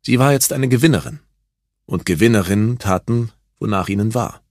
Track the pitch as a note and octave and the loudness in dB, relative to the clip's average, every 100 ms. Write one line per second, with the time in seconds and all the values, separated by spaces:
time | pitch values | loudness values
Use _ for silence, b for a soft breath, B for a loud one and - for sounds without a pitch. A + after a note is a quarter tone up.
0 | - B2 C3+ C#3 - C#3 C3 B2 D#3+ A2 | 0 2 4 2 0 -2 0 2 4 2
1 | A#2 D3+ _ _ _ _ _ _ - F2+ | -2 -16 _ _ _ _ _ _ -8 -8
2 | - E2 A2+ A2 F2+ G2+ A2 B2 G2+ F#2 | -4 2 4 4 2 0 0 -4 -2 -2
3 | - A#2 A#2 _ _ _ A2 G2 F2+ G2+ | -2 -4 -4 _ _ _ -4 -4 -2 -2
4 | A2 A#2+ - - _ | -2 -2 -6 -10 _